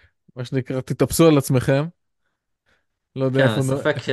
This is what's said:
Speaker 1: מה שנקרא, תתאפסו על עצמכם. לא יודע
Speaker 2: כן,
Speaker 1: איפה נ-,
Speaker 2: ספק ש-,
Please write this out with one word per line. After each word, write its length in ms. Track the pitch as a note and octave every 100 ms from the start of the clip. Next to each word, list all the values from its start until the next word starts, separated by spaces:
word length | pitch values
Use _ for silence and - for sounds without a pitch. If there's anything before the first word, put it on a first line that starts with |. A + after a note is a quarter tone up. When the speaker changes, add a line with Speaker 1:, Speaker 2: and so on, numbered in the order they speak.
| _ _ _ -
Speaker 1:
מה 100 | B2
שנקרא, 360 | C3+ - C3
תתאפסו 460 | - C3+ C3+ - E3
על 100 | D3
עצמכם. 480 | - C3 B2+ C3+ D#3+ - _ _ _ _ _ _ _ _ _ _ _ C3+
לא 100 | C3+
יודע 220 | C3 C3
Speaker 2:
כן, 20 |
Speaker 1:
איפה 240 | C#3 C3
נ-, 40 | C#3
Speaker 2:
ספק 200 | D3+ C#3+
ש-, 120 | -